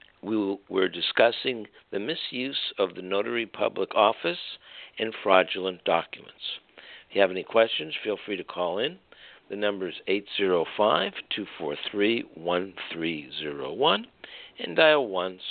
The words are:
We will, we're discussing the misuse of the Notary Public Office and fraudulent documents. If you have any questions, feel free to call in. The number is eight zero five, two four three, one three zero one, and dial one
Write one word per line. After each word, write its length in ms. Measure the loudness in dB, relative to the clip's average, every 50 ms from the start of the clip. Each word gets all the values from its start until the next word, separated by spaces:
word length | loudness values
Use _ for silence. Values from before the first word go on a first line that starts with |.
| -20 _ _ _
We 140 | -4 -2 0
will, 240 | 0 2 0 -2 -4 -6 0
we're 200 | 2 4 4 2
discussing 800 | 2 -2 -4 2 6 6 6 6 6 2 -4 -4 -4 -4 -8 -12 _ -20 _ _
the 80 | -6 -4
misuse 760 | -4 -4 -6 -6 -8 -8 -6 -6 -4 -4 -4 -4 -6 -4 -2 0
of 160 | 0 0 -2
the 80 | -4
Notary 440 | -4 -2 0 0 0 0 -2 -2 -4
Public 480 | -4 -2 0 0 0 0 -2 -2 2 4
Office 640 | 6 6 6 4 2 -2 -4 -4 -4 -8 -12 -14 -16 -18 -20 -20 -20 -20 -14 -8 -6
and 160 | -6 -6 -6 -2
fraudulent 600 | 4 6 8 8 6 4 0 -4 -4 -4 -6 -4 0
documents. 760 | 0 0 0 0 -4 -10 -18 -18 -18 -18 -12 -10 -10 -10 -12 _ _ _ -20 -20 -20 -20 -20 -14 -2
If 80 | 2
you 60 | 4
have 80 | 4 4
any 120 | 2 -2
questions, 520 | -4 2 4 4 4 4 2 -4 -6 -8 -8 -6 -4
feel 140 | -4 -6 -4 -6
free 100 | -6 -6
to 80 | -6 -8
call 340 | -8 -6 -4 -2 -2 -2 -2
in. 200 | -4 -4 -6 -10 _ -20 -20 -20 -20 -20 -20 -20 _ -12
The 60 | -6
number 320 | -2 -2 -2 -2 -2 -6
is 80 | -6 -8 -6 -2 -2
eight 180 | -2 -2 -2 -4 -2
zero 280 | 0 2 4 4 2 2 0 2
five, 360 | 2 4 4 4 4 2 -2 -4 -8 -10 -8
two 160 | -6 -6 -8 -8 -8
four 200 | -8 -6 -6 -6 -6 -8 -4
three, 320 | 0 2 2 2 2 0 -4 -8 -12
one 400 | -6 -2 0 0 0 0 -4 -8 -12 -12 -10
three 380 | -6 -4 -4 -4 -4 -6 -8 -10 -10 -8
zero 340 | -8 -8 -6 -6 -8 -6
one, 360 | 0 2 4 4 4 2 -2 -8 _ _ -20 -18 -18 -18 -20 -18 -14 -10
and 160 | -10 -2 2
dial 320 | 6 6 6 6 4 2
one 320 | 0 -2 -2 -2 -4 -6 -10 -12 -10